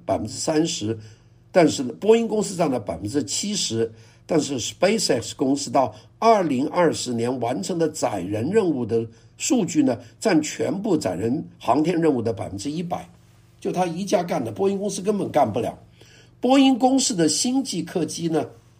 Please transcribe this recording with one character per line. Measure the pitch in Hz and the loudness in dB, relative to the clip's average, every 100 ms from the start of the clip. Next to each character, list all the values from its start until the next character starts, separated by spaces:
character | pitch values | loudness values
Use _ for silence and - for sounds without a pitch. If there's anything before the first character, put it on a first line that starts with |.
| - | -4
百 | 98 | -4
分 | 107 | -4
之 | |
三 | - - 156 165 | -6 0 0 0
十， | - 104 113 - - _ _ _ | -2 -4 -6 -10 -20 _ _ _
但 | 185 151 | 4 4
是 | 151 | 2
波 | 247 - 202 226 | -6 -2 4 4
音 | 226 | 4
公 | 214 | -2
司 | 175 170 | -2 -2
占 | 156 | 0
了 | 127 | 0
百 | 104 85 | -4 -6
分 | 104 | -4
之 | 139 117 | -4 -2
七 | - 202 | -4 -4
十， | 202 - 113 113 - - _ - | -4 -4 -2 -2 -6 -20 _ -2
但 | 170 | 0
是 | 127 135 | 0 -4
SpaceX | - - 185 226 - 131 - - | -6 0 0 2 0 -2 -4 -2
公 | 131 | 0
司 | 143 - | 0 0
到 | 139 127 - - _ | 0 0 -4 -20 _
二 | 226 220 | 4 6
零 | 170 127 143 | 4 0 0
二 | 180 165 | 2 2
四 | 113 127 | 2 -4
年 | 117 117 131 | -2 -2 -2
完 | 113 135 | -2 -4
成 | 190 175 | -4 0
的 | 160 | -2
载 | 156 127 104 | 0 -2 -2
人 | 87 104 131 | -4 -4 2
任 | 220 185 | 2 2
务 | 131 113 | -2 0
的 | 117 113 - - - | -2 -2 -12 -20 -8
数 | - 262 180 | 0 0 2
据 | 156 | 2
呢， | 131 120 - _ | 2 0 -8 _
占 | 226 165 | 2 2
全 | 151 - 113 | 0 -4 -4
部 | 185 214 170 | -2 0 0
载 | 95 87 | 0 -2
人 | 113 147 170 - | -2 -2 -6 -6
航 | - 131 | 0 2
天 | 156 170 | 2 2
任 | 165 | 2
务 | 127 | 2
的 | 110 | -2
百 | 104 87 | -4 -8
分 | 98 | -8
之 | 143 | -8
一 | 156 | -6
百， | 175 - - - _ _ _ _ | -6 -8 -10 -20 _ _ _ _
就 | 196 | -4
他 | 175 180 | -2 -2
一 | 165 196 | -2 0
家 | 202 | 0
干 | 175 170 | 0 -4
的， | 113 | -4
波 | 107 196 | -2 -2
音 | 196 | 0
公 | 202 | -4
司 | - | -4
根 | 90 190 | -2 -2
本 | 120 | 0
干 | 151 127 | 2 2
不 | 117 | 0
了。 | 98 - - _ - - - _ | -4 -8 -20 _ -20 -20 -20 _
波 | 247 277 | 4 6
音 | 269 247 | 6 6
公 | 254 269 | 4 2
司 | - | 0
的 | 196 156 | 2 2
星 | - 247 262 | 2 0 -2
际 | - 180 | -2 -6
客 | 165 185 151 | -4 -4 -4
机 | - 170 | -4 -2
呢， | 156 120 - _ | -2 -4 -12 _